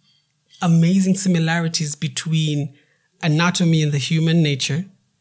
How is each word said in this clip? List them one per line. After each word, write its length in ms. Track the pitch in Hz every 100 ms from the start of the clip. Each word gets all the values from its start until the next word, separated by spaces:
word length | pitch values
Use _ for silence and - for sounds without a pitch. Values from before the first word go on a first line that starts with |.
| _ _ _ _ _ -
amazing 540 | 180 165 170 190 185 190
similarities 800 | 190 170 165 170 165 - 151
between 800 | - 156 - 156 160 156 147 143 - _ _ _ -
anatomy 600 | 170 151 175 175 170 160
in 100 | 151
the 60 | 143
human 440 | 127 160 160 170
nature, 440 | 151 135 - 147 196 _ _ _